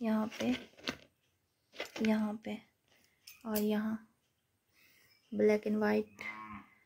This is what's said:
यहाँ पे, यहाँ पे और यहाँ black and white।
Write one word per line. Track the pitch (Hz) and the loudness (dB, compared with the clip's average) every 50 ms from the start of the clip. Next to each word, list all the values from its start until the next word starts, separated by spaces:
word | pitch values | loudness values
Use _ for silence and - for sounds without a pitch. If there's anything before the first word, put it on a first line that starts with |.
यहाँ | 233 220 220 214 214 220 - - | 0 2 2 2 0 -2 -4 -2
पे, | 220 240 254 - - - - - - - - - - _ _ _ _ _ _ _ _ _ _ _ _ _ - - - - - - 220 | -2 -2 -2 -2 -4 -14 -16 -10 -8 -8 -8 -8 -10 _ _ _ _ _ _ _ _ _ _ _ _ _ -12 -12 -12 -8 -4 0 2
यहाँ | 220 214 214 214 214 214 214 - | 2 2 2 0 -4 -6 -8 -10
पे | 208 214 - - _ _ _ _ _ _ _ _ _ _ _ - - - - - | -10 -10 -12 -14 _ _ _ _ _ _ _ _ _ _ _ -20 -20 -20 -12 -6
और | 226 214 | 0 0
यहाँ | 208 208 214 214 214 214 220 220 - - _ _ _ _ _ _ _ _ _ _ _ _ _ _ _ _ - _ _ _ _ _ _ _ - | 2 2 2 2 0 0 -2 -4 -6 -8 _ _ _ _ _ _ _ _ _ _ _ _ _ _ _ _ -20 _ _ _ _ _ _ _ -6
black | 220 208 214 214 214 214 - | 0 4 6 6 6 4 2
and | 214 214 214 | 0 0 2
white। | 214 208 214 214 214 - - - - - - - - 214 214 202 - - _ _ _ | 2 2 2 2 0 -4 -8 -14 -12 -12 -12 -12 -12 -14 -14 -16 -16 -20 _ _ _